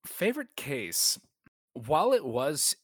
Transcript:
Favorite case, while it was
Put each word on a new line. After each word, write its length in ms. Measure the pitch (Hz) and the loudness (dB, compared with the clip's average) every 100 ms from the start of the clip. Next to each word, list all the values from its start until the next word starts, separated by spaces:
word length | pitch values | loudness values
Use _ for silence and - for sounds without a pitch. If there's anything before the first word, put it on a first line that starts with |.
| - | -14
Favorite 480 | - 196 277 262 | -2 -2 -2 -8
case, 640 | - 139 135 92 - - - _ _ _ _ _ | -10 -6 -4 -2 0 0 -2 _ _ _ _ _
while 400 | 123 113 151 220 | -12 0 2 4
it 100 | 254 139 | 2 2
was 500 | 117 135 147 - - | 0 0 2 0 0